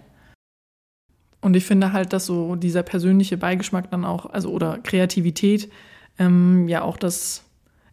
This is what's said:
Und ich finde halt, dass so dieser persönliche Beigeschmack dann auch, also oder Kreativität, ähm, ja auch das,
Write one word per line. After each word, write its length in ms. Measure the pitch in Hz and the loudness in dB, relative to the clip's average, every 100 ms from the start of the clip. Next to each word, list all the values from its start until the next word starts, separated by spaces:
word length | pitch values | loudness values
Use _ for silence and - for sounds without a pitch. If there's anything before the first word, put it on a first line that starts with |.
| _ _ _ _ _ _ _ _ _ _ _ _ _ _ | _ _ _ _ _ _ _ _ _ _ _ _ _ _
Und 140 | 196 185 | 2 2
ich 100 | 185 | 4
finde 280 | 196 190 | 2 2
halt, 180 | 196 185 | 0 -2
dass 140 | 190 185 | -4 -4
so 300 | 175 165 175 | -4 -2 -2
dieser 260 | 175 175 | -2 -2
persönliche 560 | 175 185 180 196 190 180 | -2 -2 2 4 2 0
Beigeschmack 540 | 180 185 190 185 185 | -2 -4 -4 -6 -4
dann 120 | 180 | -6
auch, 220 | 175 170 - | -4 -6 -8
also 240 | 202 185 | -8 -6
oder 300 | 180 165 165 | -4 -4 -6
Kreativität, 920 | - 185 185 185 170 160 202 208 208 - - - _ - | -4 0 0 0 -2 0 2 0 -2 -18 -20 -20 _ 0
ähm, 500 | 180 180 180 180 170 | 4 6 6 4 2
ja 120 | 175 | -2
auch 160 | - - | -4 -4
das, 460 | 180 180 - - _ _ _ _ _ | -4 -4 -8 -10 _ _ _ _ _